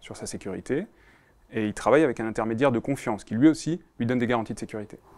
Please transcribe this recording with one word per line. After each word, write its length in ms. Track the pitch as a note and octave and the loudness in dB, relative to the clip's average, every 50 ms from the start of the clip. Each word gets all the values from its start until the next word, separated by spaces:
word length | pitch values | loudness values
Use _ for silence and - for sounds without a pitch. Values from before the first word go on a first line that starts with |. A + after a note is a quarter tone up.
sur 160 | - - G#2+ | -18 -18 -16
sa 100 | - A2+ | -14 -12
sécurité, 600 | G2 - G2 - G2+ F#2 F#2 F#2 - B2+ D3+ G3+ - _ _ _ _ _ _ _ _ _ _ _ _ - | -10 -10 -10 -8 -8 -8 -8 -6 -4 -4 -4 -4 -8 _ _ _ _ _ _ _ _ _ _ _ _ -4
et 140 | A2+ G#2+ | -2 -2
il 80 | G#2+ G2+ | -2 -2
travaille 280 | - - G#2+ B2 D3+ D#3+ | -2 2 4 6 6 6
avec 160 | C3+ A#2 - | 4 2 -2
un 80 | A2 | -4
intermédiaire 460 | A2+ G#2 - A2 A2 A2+ A2+ C#3+ C#3 A#2+ | -6 -4 -4 -2 -2 0 2 2 2 2
de 80 | A2+ | 2
confiance, 420 | - - C#3 - - B2+ A2 G2 - | 0 -2 -4 -4 -4 -4 -4 -4 -4
qui 120 | - G#2 | -4 0
lui 140 | A2+ C3+ D#3+ | 6 6 6
aussi 320 | D3+ D#3 - D3+ E3 F3+ - _ _ - | 6 4 0 -4 -4 -4 -6 _ _ -4
lui 80 | A#2+ | -2
donne 120 | A2+ B2+ B2 | 0 0 0
des 80 | A#2+ | 2
garanties 280 | A2 B2 A#2 G#2+ - A#2 | 2 0 0 0 -4 -6
de 40 | - | -8
sécurité. 400 | A2+ - - A2 G#2 - - - _ - - | -10 -10 -10 -10 -12 -12 -14 -20 _ -20 -18